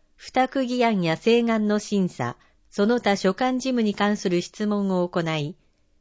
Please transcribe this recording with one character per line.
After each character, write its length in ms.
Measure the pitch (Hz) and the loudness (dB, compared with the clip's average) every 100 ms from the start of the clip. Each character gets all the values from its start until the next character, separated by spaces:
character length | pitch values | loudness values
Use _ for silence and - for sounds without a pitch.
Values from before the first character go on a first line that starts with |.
| _ _ | _ _
付 140 | - | -4
託 340 | 254 254 269 247 | 0 0 0 -2
議 180 | 247 | 0
案 200 | 233 202 | 0 2
や 140 | 165 160 | 0 0
請 260 | 226 233 | 2 2
願 240 | 233 220 214 | 2 0 0
の 100 | 208 | -2
審 320 | - 202 180 | 0 0 0
査、 260 | - 123 - _ _ _ | -2 -6 -8 _ _ _
そ 160 | - 202 | 0 2
の 120 | 240 | 2
他 160 | 202 196 | 0 2
所 200 | - 190 | 0 0
管 240 | 254 254 | 0 0
事 100 | 262 | -2
務 140 | 240 | 0
に 100 | 214 | 0
関 240 | 202 208 208 | 2 0 0
す 100 | 190 | 0
る 140 | 175 | 0
質 240 | - - 208 | -2 -4 -2
問 240 | 208 196 | 0 0
を 180 | 180 175 | 0 0
行 140 | 180 | -2
い、 340 | 165 156 147 - _ _ _ _ | -2 -2 -4 -8 _ _ _ _